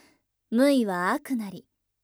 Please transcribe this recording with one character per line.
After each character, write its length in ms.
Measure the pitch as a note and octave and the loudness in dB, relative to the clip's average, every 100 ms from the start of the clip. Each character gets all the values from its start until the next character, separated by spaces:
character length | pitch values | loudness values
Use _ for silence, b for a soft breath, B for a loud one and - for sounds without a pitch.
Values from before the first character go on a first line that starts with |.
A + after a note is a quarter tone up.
| b b _ _ _ | b b _ _ _
無 220 | A3+ C#4 | 2 4
為 140 | C#4 G#3+ | 4 2
は 240 | F3+ F3+ | -2 -2
悪 240 | C4+ - B3+ | -2 -4 -6
な 160 | G#3 | -6
り、 160 | F3 - _ _ _ | -12 -18 _ _ _